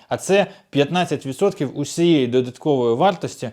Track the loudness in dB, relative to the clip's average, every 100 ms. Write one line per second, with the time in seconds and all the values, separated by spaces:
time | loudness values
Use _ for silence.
0 | _ -8 0 0 0 -6 _ 0 0 0
1 | -2 -4 -6 -2 -2 -2 -6 -6 -6 0
2 | 4 4 4 2 0 -4 -2 0 2 2
3 | 2 0 -6 -8 -12